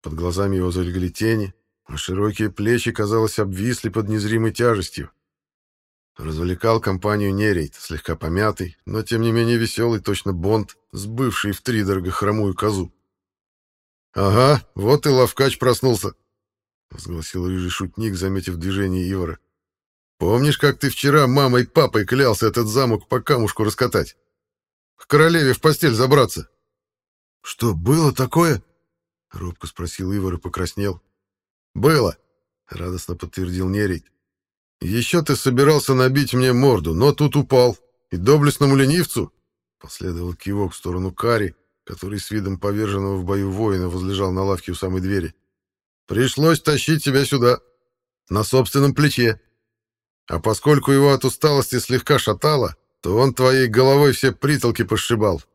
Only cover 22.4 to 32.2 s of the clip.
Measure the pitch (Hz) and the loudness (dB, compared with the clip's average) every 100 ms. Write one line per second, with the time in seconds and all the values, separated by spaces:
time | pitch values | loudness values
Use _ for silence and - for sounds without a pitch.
22.4 | 110 120 110 120 127 107 _ 123 - 131 | 0 0 0 0 0 -2 _ -4 0 0
23.4 | 107 - 107 - 127 - 76 _ _ _ | 0 -2 -4 0 0 0 -4 _ _ _
24.4 | _ _ _ _ _ _ - 147 160 170 | _ _ _ _ _ _ 0 4 6 4
25.4 | 135 123 160 147 160 110 127 143 110 - | 2 2 0 2 0 2 4 4 4 -2
26.4 | - _ _ _ _ _ _ _ _ _ | -14 _ _ _ _ _ _ _ _ _
27.4 | - - 117 82 90 156 151 - 127 160 | -18 -4 -2 0 2 4 2 2 0 2
28.4 | 170 113 _ _ _ _ _ _ _ 87 | 2 0 _ _ _ _ _ _ _ -12
29.4 | 87 87 - - 85 - 92 101 95 87 | -12 -12 -16 -10 -10 -6 -4 -2 -4 -4
30.4 | 90 - 87 - 101 85 _ _ _ _ | -8 -6 -6 -4 -6 -6 _ _ _ _
31.4 | _ _ _ - 131 156 98 - | _ _ _ 0 2 4 0 -4